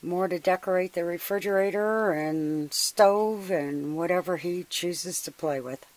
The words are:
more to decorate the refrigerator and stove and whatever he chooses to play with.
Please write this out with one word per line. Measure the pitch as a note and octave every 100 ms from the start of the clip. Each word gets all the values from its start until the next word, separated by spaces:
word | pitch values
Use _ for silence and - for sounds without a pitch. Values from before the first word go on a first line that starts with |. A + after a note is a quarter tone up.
more | - F3 F#3+
to | F3
decorate | - F3+ - F#3 F#3
the | F3
refrigerator | E3+ F3 - G3+ G3 G3 G3 G3+ G#3 A3 G#3+
and | D#3 D3+ D#3+ D3+ D3+ D3
stove | - - - G3+ G3+ G#3+ A3 F#3+
and | F3+ C#3+ C#3+ C#3+ D#3
whatever | E3+ F3+ F3+ F3
he | F3 F3 F3+
chooses | - F3 E3+ E3+ E3+
to | -
play | - D#3 C#3
with. | B2+ C3+ -